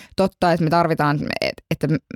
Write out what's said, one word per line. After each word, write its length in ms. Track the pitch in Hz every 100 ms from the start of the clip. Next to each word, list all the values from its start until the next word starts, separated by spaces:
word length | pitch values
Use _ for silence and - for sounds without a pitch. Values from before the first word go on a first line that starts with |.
| - -
totta, 360 | 190 - 180
että 120 | 170
me 60 | 156
tarvitaan, 480 | 170 165 160 147 147 - -
et-, 220 | - - -
että 180 | - 147 156 -